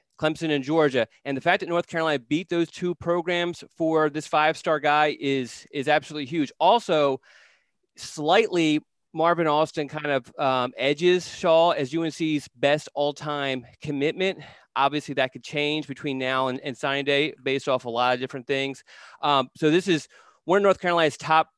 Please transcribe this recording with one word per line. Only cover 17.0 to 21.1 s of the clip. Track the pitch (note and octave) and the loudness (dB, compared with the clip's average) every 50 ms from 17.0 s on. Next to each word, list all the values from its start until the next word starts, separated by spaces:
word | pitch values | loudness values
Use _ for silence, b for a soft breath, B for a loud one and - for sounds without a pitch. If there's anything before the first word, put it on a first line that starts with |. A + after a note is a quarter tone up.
| C3+ | 0
day | C#3+ C#3 C#3 D3+ D3+ - _ | 0 2 2 0 0 -4 _
based | B2+ C3+ C3+ C3+ - D3 | -4 -2 -2 -2 0 0
off | C3 B2 - | -2 -2 -2
a | A#2+ | -4
lot | A2+ A#2+ B2 B2+ B2+ | -2 0 2 2 2
of | B2 | 0
different | C3 B2+ - C3+ A#2+ | -2 -8 -8 -10 -6
things. | - C#3 C3+ C3+ C3+ C3 - _ B B B B B B B | -4 -2 -2 -2 -4 -6 -10 _ B B B B B B B
Um, | - D3 C#3+ C3+ C3 - _ | 0 2 2 2 0 -2 _
so | - D#3+ D3+ | 0 2 4
this | D#3 F#3 - G3 | 4 2 2 2
is | E3+ D3 - b b b b b b b b | 0 0 -2 b b b b b b b b
one | D#3 F#3 G3+ | 2 2 4
of | |
North | G3+ G3 F#3 - | 4 4 2 2
Carolina's | - F3 F3 E3+ D#3+ D3 | 2 0 2 4 2 2